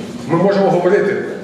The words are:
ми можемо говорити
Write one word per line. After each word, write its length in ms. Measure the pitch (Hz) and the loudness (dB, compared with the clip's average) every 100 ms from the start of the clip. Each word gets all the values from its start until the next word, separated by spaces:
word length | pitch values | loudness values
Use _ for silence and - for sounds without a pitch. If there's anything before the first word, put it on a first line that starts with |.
| - - - | -12 -12 -2
ми 80 | 165 | 2
можемо 320 | 196 196 190 | 2 2 2
говорити 440 | 175 175 196 190 - - - | 2 2 2 2 -2 -6 -10